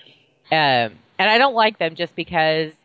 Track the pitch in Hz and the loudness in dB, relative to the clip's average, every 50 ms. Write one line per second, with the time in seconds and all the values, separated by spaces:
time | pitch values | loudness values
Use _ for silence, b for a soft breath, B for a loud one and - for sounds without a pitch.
0 | b b b b b b _ _ _ - 156 160 151 139 131 120 117 110 92 - | b b b b b b _ _ _ -2 0 0 2 2 2 0 0 -2 -6 -14
1 | _ _ _ - 190 208 214 233 262 277 240 226 220 220 214 - 175 165 160 - | _ _ _ -2 0 2 2 2 2 2 2 0 0 0 0 -2 -6 -6 -6 -6
2 | 175 160 _ - 160 - 180 165 156 156 156 160 160 156 - _ | -10 -10 _ -12 -10 -4 -2 0 0 2 0 -2 -4 -6 -10 _